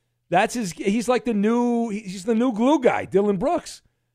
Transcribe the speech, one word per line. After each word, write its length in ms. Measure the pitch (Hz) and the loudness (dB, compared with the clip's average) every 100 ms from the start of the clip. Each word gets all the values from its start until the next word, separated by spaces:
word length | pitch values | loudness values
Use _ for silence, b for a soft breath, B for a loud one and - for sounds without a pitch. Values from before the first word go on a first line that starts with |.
| _ _ _ | _ _ _
That's 240 | 170 220 | 0 0
his. 200 | 247 196 | -2 -6
He's 360 | - 220 226 226 | -4 -2 0 0
like 160 | 247 | -2
the 80 | 247 | 0
new, 560 | 208 214 233 240 233 233 | 0 2 2 2 0 -2
he's 360 | 208 202 190 | -6 -10 -8
the 100 | 175 | -2
new 180 | 226 254 | 0 0
glue 300 | 208 254 311 | 2 2 4
guy, 240 | 247 104 95 | 2 0 0
Dylan 320 | 185 208 196 | 0 2 0
Brooks. 420 | 262 339 - - _ _ _ | -2 -2 -6 -18 _ _ _